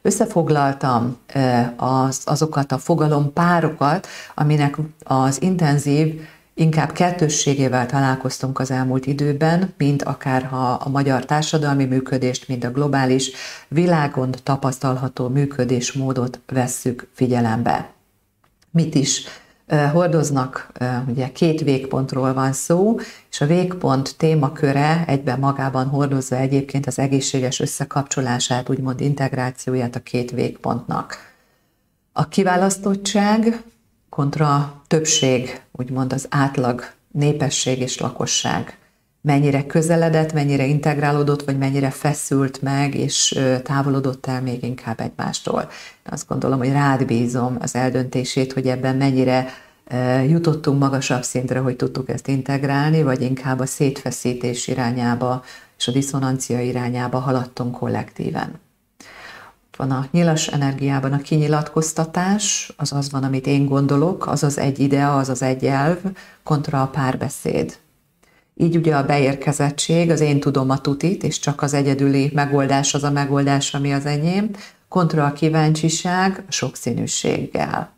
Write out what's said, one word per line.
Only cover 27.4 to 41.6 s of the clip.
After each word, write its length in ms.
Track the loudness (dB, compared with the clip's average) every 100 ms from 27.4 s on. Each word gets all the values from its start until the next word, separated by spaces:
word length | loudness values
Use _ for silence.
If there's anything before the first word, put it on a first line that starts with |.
| -2 -2
összekapcsolását, 1120 | -4 -4 -4 -2 -2 -2 0 -2 0 -2 0
úgymond 320 | -2 -2 -2
integrációját 920 | -2 0 -2 -2 -4 -6 -4 -2 -2
a 40 | -6
két 320 | -4 -4 -4
végpontnak. 880 | -2 -2 -2 -4 -4 -4 -6 -6 -14 -18 _ _ _ _ _ _ _ _
A 160 | -4 0
kiválasztottság 1400 | 2 2 4 2 0 -2 -2 0 0 2 4 2 0 -10 _ _ _ _
kontra 720 | -2 -2 2 2 2 0 -8 _
többség, 760 | 0 2 2 2 2 -2 -12 _
úgymond 420 | -10 -6 -2 -2
az 140 | -4 -2
átlag 540 | 0 0 0 -2 -2 -8 -20 _
népesség 680 | 0 0 2 -2 -2 -2 -2
és 200 | -4 -4
lakosság. 800 | -6 -4 -2 -2 -2 -4 -6 -14 _ _ _ _
Mennyire 440 | 2 4 4 2
közeledett, 680 | 2 0 2 2 4 2 2
mennyire 320 | 0 2 2
integrálódott, 800 | 2 2 2 0 2 2 2 0
vagy 140 | -2
mennyire 320 | -2